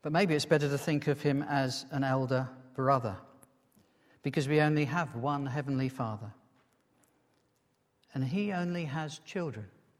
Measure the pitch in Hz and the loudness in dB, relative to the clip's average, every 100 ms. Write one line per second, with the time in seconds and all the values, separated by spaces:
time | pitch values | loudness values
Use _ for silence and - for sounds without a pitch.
0 | 151 160 196 151 - 156 143 139 - 147 | 2 2 4 2 4 4 4 0 2 0
1 | 151 143 147 139 147 139 131 127 - 139 | 2 0 2 0 0 0 0 -2 -4 -2
2 | 135 135 127 131 131 - - - 131 135 | 2 0 2 0 -2 -10 -14 -2 2 2
3 | 117 92 - - - _ _ _ _ _ | 0 -6 -14 -20 -20 _ _ _ _ _
4 | _ _ 143 156 139 151 151 151 143 170 | _ _ -2 0 2 4 4 4 2 -2
5 | 151 117 135 143 139 147 139 131 131 131 | -4 -4 -2 -2 -4 -4 -2 0 -2 -2
6 | 117 107 104 - _ _ _ _ _ _ | -6 -6 -12 -16 _ _ _ _ _ _
7 | _ _ _ _ _ _ _ _ _ _ | _ _ _ _ _ _ _ _ _ _
8 | _ - 131 180 208 180 175 175 156 156 | _ -6 -4 -2 -4 -4 -4 -4 -4 -6
9 | 156 151 - 190 165 110 101 _ _ _ | -8 -10 -10 -6 -6 -8 -14 _ _ _